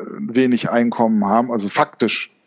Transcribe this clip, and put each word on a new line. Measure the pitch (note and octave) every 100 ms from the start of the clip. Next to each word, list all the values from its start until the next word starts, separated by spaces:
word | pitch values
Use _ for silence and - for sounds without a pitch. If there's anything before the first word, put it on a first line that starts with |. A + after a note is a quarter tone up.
| - -
wenig | A2 A#2+ C3 A#2+ -
Einkommen | A#2 A#2+ - A#2 G#2+ G2
haben, | A2+ B2+
also | A#2 G2+
faktisch | - D3+ - A#2+ - - _